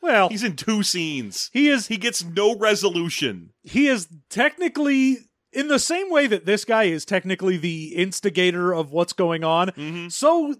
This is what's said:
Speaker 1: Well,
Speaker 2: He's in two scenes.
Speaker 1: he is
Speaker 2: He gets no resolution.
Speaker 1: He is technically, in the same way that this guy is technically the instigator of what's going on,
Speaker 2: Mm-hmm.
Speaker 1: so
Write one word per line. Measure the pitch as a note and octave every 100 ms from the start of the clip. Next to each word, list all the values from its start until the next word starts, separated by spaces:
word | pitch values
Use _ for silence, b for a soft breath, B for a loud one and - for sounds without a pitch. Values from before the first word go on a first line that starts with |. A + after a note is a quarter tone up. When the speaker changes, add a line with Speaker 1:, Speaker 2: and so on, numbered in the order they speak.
Speaker 1:
Well, | F4 A3+ F#3
Speaker 2:
He's | G#3
in | A3+ D3
two | - G#3+
scenes. | F#3+ F3+ E3 C#3+ G#2+ - -
Speaker 1:
he | B3+ D4
is | C4+ G3+
Speaker 2:
He | A3
gets | A#3 -
no | E3+ E3+ G#3 A3
resolution. | A3 G#3 G3 F3 E3+ - C3 F#2+ E2+ _
Speaker 1:
He | - B3 C#4+
is | A#3+ - D#3+ -
technically, | G#3 D4 E4 F4 C#4+ C#4+ C4+ C4 B3 - _ _
in | - D4
the | C#4
same | - F4 G4
way | D#4 C#4
that | G3 E3
this | G#3 -
guy | A3 G3+
is | D#3+ -
technically | G3 F#3 F#3 F#3 F3+
the | F3 D#3+ D#3 E3
instigator | F#3 - G3+ E3 F3+ F3 F3+
of | E3+ D3
what's | D#3 F3
going | - F3 E3 D#3+
on, | E3 F#3
Speaker 2:
Mm-hmm. | E3 D3+ E3+ F3
Speaker 1:
so | - C#4+ E4+ D4